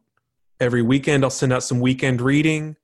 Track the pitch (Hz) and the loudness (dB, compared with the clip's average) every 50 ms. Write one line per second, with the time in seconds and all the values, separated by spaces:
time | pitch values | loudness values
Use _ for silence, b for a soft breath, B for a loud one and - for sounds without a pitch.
0 | _ _ _ _ _ _ _ _ _ _ _ - 131 123 120 120 117 113 131 139 | _ _ _ _ _ _ _ _ _ _ _ -4 -2 0 0 2 2 2 2 0
1 | 135 - 147 139 135 131 - - 147 131 127 127 123 - 131 123 123 127 131 131 | 2 2 2 2 2 0 -2 -2 -2 0 0 -2 -2 -2 -2 0 0 0 0 0
2 | - 135 127 117 120 135 139 147 156 160 156 156 151 156 151 - | 0 -2 0 0 0 2 2 2 2 2 0 -2 -4 -8 -12 -16